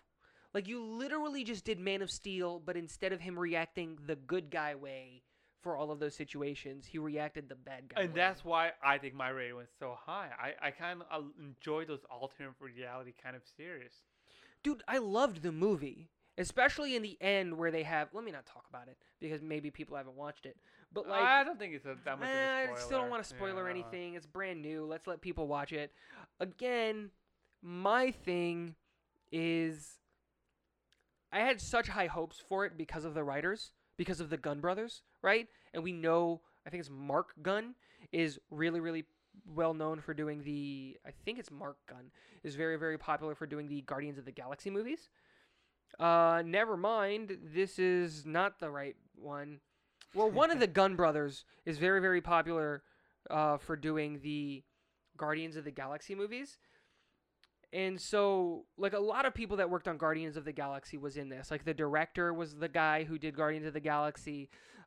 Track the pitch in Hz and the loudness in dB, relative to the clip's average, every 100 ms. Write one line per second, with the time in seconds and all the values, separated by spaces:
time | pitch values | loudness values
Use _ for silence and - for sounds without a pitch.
0 | _ _ _ _ _ 202 190 240 220 226 | _ _ _ _ _ -4 -4 -4 -6 -6
1 | 269 302 302 277 233 208 - 185 190 196 | -4 -2 -2 -4 -4 -4 -4 -2 0 -2
2 | 190 - 202 185 175 175 156 175 165 - | -2 -6 -6 -2 -2 -4 -4 -4 -6 -4
3 | 190 185 175 175 175 165 165 - 165 151 | -2 -2 -4 -2 0 0 0 -4 -8 -6
4 | 147 147 131 180 151 160 151 139 139 135 | -6 -6 -2 -2 -2 -2 -2 -4 -8 -12
5 | 131 127 _ _ _ _ 180 147 151 147 | -14 -20 _ _ _ _ -4 -2 -2 -2
6 | 147 - 147 147 143 143 139 139 - 160 | -2 -4 -8 -4 -4 -4 -8 -12 -8 -6
7 | 151 147 151 156 139 131 131 131 135 214 | -4 -2 -4 -6 -12 -14 -14 -14 -6 -2
8 | 180 160 185 185 175 165 165 - 139 139 | 0 4 2 2 2 4 4 4 4 4
9 | 139 135 131 131 123 123 120 - 135 120 | 2 -4 -4 -2 -6 -8 -14 -10 -8 -8
10 | - 185 170 117 127 156 151 143 170 175 | -8 -8 -8 -6 -6 -4 -4 -4 -6 -8
11 | - 160 143 160 143 127 156 156 160 143 | -6 -8 -8 -12 -16 -10 -4 -4 -4 -8
12 | - 123 135 - 139 123 135 120 123 127 | -10 -10 -10 -10 -14 -14 -16 -12 -10 -10
13 | 123 120 131 127 - - 165 160 123 _ | -12 -14 -12 -14 -14 -16 -14 -12 -16 _
14 | _ _ _ - - _ 285 262 - 262 | _ _ _ -20 -20 _ -2 -2 0 0
15 | 214 214 277 170 170 156 202 175 135 - | 2 4 4 2 -4 2 4 4 -2 -10
16 | 165 _ _ - 180 - 269 - 285 247 | -18 _ _ -6 -2 4 4 4 -2 -2
17 | 214 175 196 202 180 165 165 160 151 156 | -2 -2 2 2 2 0 0 0 0 -2
18 | 147 202 226 147 - - - 127 123 127 | -2 -6 -10 -10 -14 -20 -18 -16 -16 -20
19 | _ - 160 156 156 151 147 139 127 143 | _ -10 -8 -6 -4 -4 -6 -8 -10 -10
20 | 131 131 147 - 135 - _ - _ 208 | -10 -10 -10 -10 -14 -18 _ -20 _ -6
21 | 202 196 247 277 277 196 196 147 139 131 | 0 6 8 8 6 0 -6 -8 -8 -8
22 | 143 135 254 269 269 262 262 240 240 262 | -4 -4 -2 0 2 0 -2 -4 -2 0
23 | 247 233 202 202 196 190 185 180 170 180 | 0 -2 -6 -6 -4 -4 -4 -4 -6 -8
24 | 175 175 151 185 190 170 151 156 156 160 | -8 -10 -10 -6 -4 -4 -6 -4 -4 -6
25 | 185 165 180 165 147 143 143 156 147 - | -6 -6 -4 -2 0 0 -2 -4 -6 -10
26 | - - - - 180 - 247 240 220 214 | -20 -20 -14 -6 -6 -2 0 2 2 -2
27 | 202 - _ _ _ _ 175 175 190 240 | -6 -14 _ _ _ _ -10 0 4 4
28 | 254 - - 175 175 170 170 160 _ _ | 4 0 0 0 2 0 -6 -10 _ _
29 | _ _ _ 165 165 165 160 156 - - | _ _ _ -2 2 2 2 -2 -10 -20
30 | _ _ _ _ _ _ _ _ _ _ | _ _ _ _ _ _ _ _ _ _
31 | _ _ _ 196 247 233 - 240 226 196 | _ _ _ 2 2 2 2 2 2 2
32 | 175 165 160 - - 190 196 165 156 160 | 0 -2 -6 -8 -2 0 0 -2 -6 -4
33 | 160 151 143 139 170 214 - _ _ - | -4 -2 -2 0 0 -2 -6 _ _ -6
34 | 175 165 160 156 147 147 170 190 233 - | -4 -4 -4 -4 -2 0 0 0 -4 -8
35 | _ _ 190 220 226 _ _ 165 175 175 | _ _ 4 4 2 _ _ -6 -4 0
36 | 165 170 170 165 _ _ 156 175 143 135 | 6 6 6 2 _ _ -12 -10 -10 -8
37 | 143 147 - - 160 202 233 254 _ - | 0 2 2 -2 0 0 -2 -10 _ -20
38 | - 165 160 139 - 151 165 170 165 165 | -4 0 0 0 -8 0 0 2 0 -4
39 | 156 _ _ - - 156 165 160 156 156 | -6 _ _ -20 -6 2 2 2 0 -2
40 | 147 151 151 147 143 147 143 139 131 - | -4 -2 -2 -4 -4 -4 -4 -8 -10 -14
41 | - 139 - 240 - 147 143 143 - 127 | -18 -12 -8 -8 -10 -10 -12 -12 -16 -20
42 | 127 - - - 151 139 160 160 160 156 | -20 -20 -20 -14 -8 -2 -2 0 -2 -2
43 | - 147 156 151 151 151 147 143 131 139 | -2 -2 -2 -6 -6 -6 -6 -6 -4 -4
44 | 147 139 127 143 127 143 202 196 226 330 | -4 -8 -12 -12 -10 -8 -4 -4 -2 -6
45 | - _ _ _ _ _ _ _ _ - | -10 _ _ _ _ _ _ _ _ 0
46 | 170 170 165 170 170 185 226 185 196 226 | 6 8 8 6 4 2 2 2 2 2
47 | 196 214 214 185 156 160 196 - 185 180 | 2 0 -4 -10 -4 0 0 2 4 4
48 | 170 151 151 160 196 - 156 143 139 - | 2 -2 -2 2 2 0 -6 -6 -8 -10
49 | _ - 147 143 147 147 _ _ _ - | _ -16 -10 -8 -8 -12 _ _ _ -20
50 | - 196 220 214 320 311 214 160 190 175 | -4 4 6 8 6 6 6 6 6 6
51 | 165 151 143 135 - _ - 147 180 196 | 4 4 0 -4 -14 _ -6 2 4 6
52 | 185 175 165 170 160 165 151 143 - _ | 6 4 4 4 4 2 0 -2 -8 _
53 | _ _ - 151 151 143 - 156 151 156 | _ _ -2 2 4 2 0 -2 0 0
54 | 151 147 147 147 143 139 - _ _ _ | 0 -4 -4 -4 -4 -6 -12 _ _ _
55 | _ - 151 156 165 156 147 135 135 151 | _ -4 -2 0 -2 -6 -8 -8 -6 -8
56 | - 196 208 240 277 - _ _ _ _ | -6 -4 -4 -4 -8 -14 _ _ _ _
57 | _ _ _ _ _ _ _ 180 190 185 | _ _ _ _ _ _ _ -2 -2 -2
58 | - 208 202 190 180 165 - - 196 202 | 0 4 6 6 2 0 -8 -2 0 2
59 | 208 226 269 - 220 202 180 180 180 156 | 2 2 2 0 -2 2 2 2 -2 2
60 | 160 160 160 151 147 143 139 139 - 147 | 2 2 -2 -6 -6 -4 -4 -6 -8 -8
61 | 143 143 139 131 131 151 160 156 147 151 | -6 -6 -8 -8 -6 -4 -2 0 2 2
62 | - - 175 170 160 147 160 165 156 156 | 2 2 2 0 -4 -4 0 4 6 6
63 | 156 160 156 151 151 156 151 151 151 147 | 2 -4 -4 0 2 2 -2 -2 2 2
64 | 151 - 156 147 139 - - - | 2 0 -6 -8 -10 -16 -20 -20